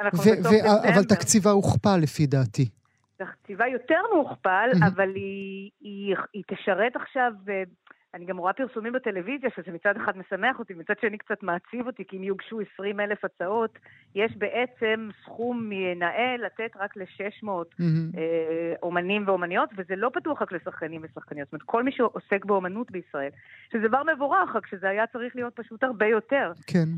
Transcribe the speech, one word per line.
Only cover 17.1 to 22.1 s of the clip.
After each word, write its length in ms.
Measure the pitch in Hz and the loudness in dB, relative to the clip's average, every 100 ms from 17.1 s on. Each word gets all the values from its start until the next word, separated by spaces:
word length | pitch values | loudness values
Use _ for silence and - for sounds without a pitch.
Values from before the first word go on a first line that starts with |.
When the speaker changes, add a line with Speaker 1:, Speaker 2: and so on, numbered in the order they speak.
| - 202 - | -8 -10 -8
Speaker 1:
מאות, 320 | 214 180 165 - | -6 -6 -6 -2
Speaker 2:
מהמם. 320 | 170 160 165 170 | 0 0 -2 -4
Speaker 1:
אה, 560 | 160 165 160 165 165 - | 0 0 0 -2 -2 -4
אומנים 460 | 170 175 180 208 196 | -2 -2 0 0 0
ואומניות, 420 | 185 175 202 302 190 | 0 0 0 -2 -4
וזה 200 | 175 190 | -8 -4
לא 140 | 240 | -2
פתוח 280 | 349 330 277 | -4 -4 -4
רק 100 | 214 | -4
לשחקנים 480 | 175 - - 156 160 | -6 -10 -10 -10 -10
ושחקניות, 420 | 160 151 - 147 143 | -14 -16 -14 -12 -12
זאת 40 | |
אומרת, 140 | 151 - | -14 -2
כל 160 | 233 | 0
מי 100 | 262 | 0
שעוסק 520 | 262 226 | 0 -2